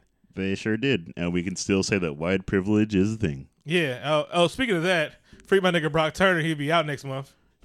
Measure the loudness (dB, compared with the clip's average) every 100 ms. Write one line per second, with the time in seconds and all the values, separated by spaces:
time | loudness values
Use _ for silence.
0 | _ _ _ -6 -4 -2 -2 0 0 -2
1 | -4 -6 -2 -2 -2 -6 0 2 2 0
2 | -2 -4 -2 -2 0 -2 2 2 4 2
3 | 2 0 -4 -4 -12 _ -4 -2 -2 -4
4 | -2 -2 0 0 0 0 0 0 2 0
5 | -2 -8 _ -12 2 4 4 2 0 0
6 | 0 2 2 2 0 -2 0 0 0 -6
7 | -8 -10 -12 _ _ _